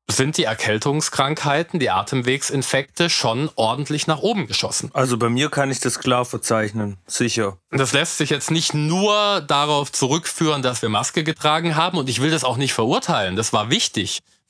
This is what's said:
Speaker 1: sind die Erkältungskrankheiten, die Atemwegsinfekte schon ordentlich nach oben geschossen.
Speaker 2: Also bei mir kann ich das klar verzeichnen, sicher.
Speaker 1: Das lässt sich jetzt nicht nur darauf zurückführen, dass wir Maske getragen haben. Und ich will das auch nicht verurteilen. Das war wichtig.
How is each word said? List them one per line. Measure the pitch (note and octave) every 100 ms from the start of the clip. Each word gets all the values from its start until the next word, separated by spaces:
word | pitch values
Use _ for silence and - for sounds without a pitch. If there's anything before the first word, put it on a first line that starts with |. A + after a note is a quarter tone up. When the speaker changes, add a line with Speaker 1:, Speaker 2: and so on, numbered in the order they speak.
| -
Speaker 1:
sind | G#2+ C3+ D#3
die | A2+
Erkältungskrankheiten, | A2 - G#2+ C#3+ D3 - - C3+ D#3 D3 C#3+ E3+ F3
die | A#2+
Atemwegsinfekte | F#2 G#2 C3+ B2 C3+ - C#3 B2+ C3+ - - E3+
schon | - B2 A2+ D3+ -
ordentlich | A2 B2 D3 D3+ -
nach | D3+
oben | G3 G#3+ G#2+
geschossen. | G#2+ G#2 - -
Speaker 2:
Also | - C3 A#2+
bei | A#2
mir | A#2+ D3
kann | - C#3
ich | B2
das | B2+ -
klar | B2+ B2 B2
verzeichnen, | A#2+ - A2+ G#2+ A2 G#2 G2 -
sicher. | - A#2+ A#2 G2+ F#2+ _
Speaker 1:
Das | C#3 C3
lässt | C#3 - -
sich | D3
jetzt | D3 -
nicht | D#3+ D#3+
nur | D3+ D3+ F3 G#3 G#3 G#3 G3+
darauf | D3 C#3+ D3 D3 C#3+
zurückführen, | - C3 D#3 - - D#3+ D3
dass | B2+ B2
wir | A2+
Maske | G#2 B2+ -
getragen | D#3+ D#3 D3+ D#3 E3+ D#3
haben. | F3 F3
Und | C3
ich | A2
will | D3
das | D#3+
auch | B2+ A#2
nicht | C#3
verurteilen. | - A#2 G#3 - D3 F#2+ F#2
Das | A2
war | A2+ G#2+
wichtig. | F#3+ - - G2 - - _ -